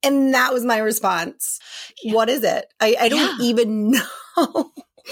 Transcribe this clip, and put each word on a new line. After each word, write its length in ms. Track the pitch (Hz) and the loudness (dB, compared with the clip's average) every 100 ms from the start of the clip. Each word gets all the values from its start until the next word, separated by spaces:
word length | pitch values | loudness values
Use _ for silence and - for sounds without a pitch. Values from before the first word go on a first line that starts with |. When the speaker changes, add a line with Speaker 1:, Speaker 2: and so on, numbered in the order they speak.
Speaker 1:
And 320 | 277 277 269 | 2 2 2
that 180 | 262 254 | 2 2
was 120 | 254 | 0
my 140 | 240 226 | 0 0
response. 800 | 214 220 196 175 170 - - - - - - - | 0 -2 -2 -2 -4 -8 -10 -10 -12 -18 -18 -12
Speaker 2:
Yeah. 100 | 226 | -2
Speaker 1:
"What 140 | 220 226 | 0 2
is 140 | 269 | 2
it? 240 | 214 - - _ | 0 -2 -6 _
I, 160 | 220 233 | 0 2
I 80 | 240 | 2
don't 320 | 294 302 254 | 2 0 0
Speaker 2:
Yeah. 60 | 240 | 0
Speaker 1:
even 440 | 233 233 214 214 | 2 2 0 2
<laughs> 460 | 254 - - - - | 2 0 -12 -6 0
know." 360 | 302 - - - - _ - | 0 0 -6 -8 -20 _ -14